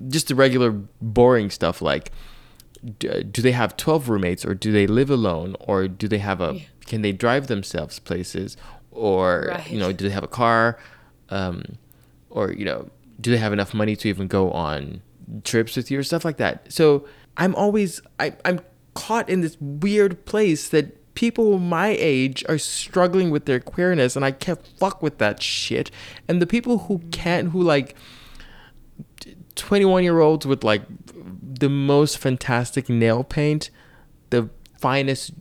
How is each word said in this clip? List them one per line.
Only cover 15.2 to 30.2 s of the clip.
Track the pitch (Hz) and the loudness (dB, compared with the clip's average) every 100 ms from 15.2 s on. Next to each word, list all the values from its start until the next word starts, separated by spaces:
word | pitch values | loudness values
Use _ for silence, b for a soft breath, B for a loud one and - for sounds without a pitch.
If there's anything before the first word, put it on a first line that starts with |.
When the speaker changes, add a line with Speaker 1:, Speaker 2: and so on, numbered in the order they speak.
| - 107 | -14 -12
Speaker 1:
trips | - 117 113 - | -2 0 0 -4
with | 120 | -4
you | 139 | -4
or | |
stuff | 135 165 | -2 -2
like | 165 147 | -4 -2
that? | 107 - - | -2 -4 -10
So | - 156 143 143 B B - | 2 4 4 0 B B -2
I'm | 180 | 0
always, | - 208 214 196 - - _ | 2 2 2 0 -4 -18 _
I, | 151 - | -6 -2
I'm | - 180 - _ _ | -2 -2 -6 _ _
caught | - - 226 - | -14 -2 -2 0
in | 185 | 0
this | 165 - | 0 -4
weird | 143 143 190 208 196 180 - | -10 -4 0 4 4 2 -4
place | 208 214 151 - | 2 2 2 2
that | 160 147 - _ | 2 2 -8 _
people | - 233 233 220 190 | -2 -2 2 4 4
my | 175 165 202 208 | 2 0 0 2
age | 160 135 131 131 - | 2 2 0 -2 -2
are | 156 | -2
struggling | - - - 190 180 185 180 | -2 -8 -4 2 4 4 2
with | 147 | 0
their | 143 127 | 0 -2
queerness, | - - 180 175 127 139 | -2 -2 2 4 2 2
and | |
I | 139 | -2
can't | 135 - 165 - - | -2 -6 -6 -8 -2
fuck | 190 - | -2 0
with | 156 - | -6 0
that | 104 104 | -2 0
shit. | - - - 120 135 B B B - | -6 -4 -2 -2 -4 B B B -2
And | 175 | 0
the | 175 | 2
people | 233 240 240 | 0 0 -2
who | 170 196 170 | 0 -4 -4
can't, | 165 - 180 175 | -6 -2 0 0
who, | 175 | 2
like, | 175 147 127 - B B B B B B B B - - - - | 4 4 0 -10 B B B B B B B B -20 -20 -20 -20
t-, | - - - | -20 -20 -16
twenty-one-year-olds | - - 202 196 185 180 165 | -14 -2 2 4 4 4 6